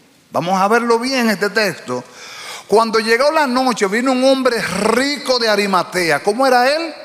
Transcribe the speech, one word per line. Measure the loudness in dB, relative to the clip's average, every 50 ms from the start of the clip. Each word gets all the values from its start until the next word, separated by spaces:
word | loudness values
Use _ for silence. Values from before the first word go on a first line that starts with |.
| _ _ _ _ _ _
vamos | -6 -4 -2 -2 0 0
a | 2 2
verlo | 2 2 2 2 0 0
bien | 0 -2 -2 0 0 0
este | 0 0 -2 -2
texto. | 0 0 0 -2 -2 -6 -8 -8 -8 -8 -8 -12 -20 -20 -20 -18 -18 -16 -16 -16 -16 -12 -4 2
Cuando | 4 4 4 4 0 0
llegó | 2 2 2 2 2 2
la | 2 2 0 2
noche, | 0 0 0 0 0 0 -2 -2
vino | 0 0 0 0
un | 0 2
hombre | 2 2 2 2 0 0 0 -2
rico | -4 -4 -4 -2 0 0 2 2 0 -2 -4 -6 -4 -2 -2 0
de | 0 0
Arimatea. | 0 0 0 0 0 0 0 0 -2 -2 0 0 0 0
¿Cómo | 0 -2 0 2 2
era | 4 4 4 4 2
él? | 0 -2 -4 -8 -10 -14